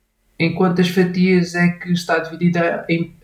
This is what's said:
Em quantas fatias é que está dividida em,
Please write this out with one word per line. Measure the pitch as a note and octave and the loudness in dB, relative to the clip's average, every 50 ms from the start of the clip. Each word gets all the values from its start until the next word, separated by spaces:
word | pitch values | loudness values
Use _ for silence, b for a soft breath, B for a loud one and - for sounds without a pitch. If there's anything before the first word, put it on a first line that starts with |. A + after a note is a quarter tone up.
| _ _ _ _ _ _ _ | _ _ _ _ _ _ _
Em | - D#3+ E3 - | -4 -4 -2 0
quantas | - F#3+ F3+ F3 F3 F3+ F3 | 0 0 2 2 2 0 2
fatias | - F#3+ F#3 F3+ - F#3 F3+ F#3 F#3 F3 E3+ - - | 2 2 0 2 2 2 2 4 4 2 2 0 0
é | F3 F3 F3 | 0 0 0
que | F3 - - F3+ F3 | 0 -2 -4 -2 -2
está | E3+ - - E3 E3 | -2 -2 -2 -2 -2
dividida | D#3+ D#3+ D#3+ D#3+ F3 F3 E3+ E3+ E3+ E3+ - - - - | -2 -6 -4 -2 0 0 2 2 0 -2 -2 -4 -4 -4
em, | E3 E3 D#3+ - - _ | -2 -2 -4 -6 -10 _